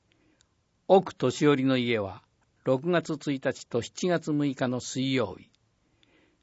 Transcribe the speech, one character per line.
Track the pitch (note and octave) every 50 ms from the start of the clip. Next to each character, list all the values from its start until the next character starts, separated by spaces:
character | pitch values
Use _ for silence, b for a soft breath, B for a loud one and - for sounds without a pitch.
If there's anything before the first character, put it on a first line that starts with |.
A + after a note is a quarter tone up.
| _ _ _ _ _ _ _ _ _ _ _ _ _ _ _ _ _ -
奥 | F#3 G3 F#3 - -
年 | - - B2+ A#2+ - D3+
寄 | D3 C#3+
り | C3 C3
の | C3+ C3 B2+
家 | B2 A#2+ A#2+ A2
は、 | G2+ F#2+ F#2 - - _ _ _ _ _ _ _ -
六 | - C3 C3 C3+ E3+
月 | F3+ E3+ - - E3
一 | C3+ - D#3 C#3+ C3
日 | - C#3 B2 - -
と | - - A#2
七 | A2+ - - - - F3+
月 | F3 D#3+ D#3+ D#3 D3+
六 | D3 D3
日 | C#3+ C3 - C3+ B2
の | B2+ B2
水 | - - - C3+ B2+ C3+ C3
曜 | C3 A2+ F#2 F2+ -
日。 | - - _ _ _ _ _ _ _ _ _ _ _ _ _ _ _ _ _ _